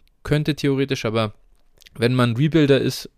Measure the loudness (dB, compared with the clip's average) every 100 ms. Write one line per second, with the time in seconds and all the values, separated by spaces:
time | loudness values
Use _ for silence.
0 | _ _ -2 -2 0 -2 -2 0 -2 -2
1 | -2 -2 -4 -6 _ _ _ _ -20 -2
2 | 0 2 0 2 2 2 4 2 2 -6
3 | -14